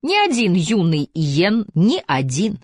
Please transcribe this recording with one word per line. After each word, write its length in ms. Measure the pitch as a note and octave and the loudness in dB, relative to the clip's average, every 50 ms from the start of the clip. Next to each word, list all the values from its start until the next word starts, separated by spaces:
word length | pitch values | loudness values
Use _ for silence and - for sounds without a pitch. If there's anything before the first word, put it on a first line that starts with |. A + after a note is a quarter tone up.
| - | -4
Ни 120 | C#4+ F#4+ | -2 0
один 400 | G#4 G#4 G4 C#4 A#3 A#3 F#3+ F3 | 0 0 0 0 0 0 2 2
юный 560 | F#3+ E3 D#3 A3+ G#3+ F3 E3 D#3+ D3+ C#3+ - _ | 0 0 0 0 0 2 2 0 0 -2 -4 _
Иен, 520 | D#3+ D#3+ D3 C#3 D3 F3 G3+ G#3+ A#3 G#3+ - - | -4 -2 0 0 0 2 2 0 0 -2 -2 0
ни 260 | D3+ F3 G#3+ D4+ F#4 - | 2 2 2 2 0 -2
один. 540 | - D3 C3 C3+ C3 B2+ C#3+ G3+ A3 - - | -2 -2 -2 0 -2 -2 -2 -2 -4 -4 -8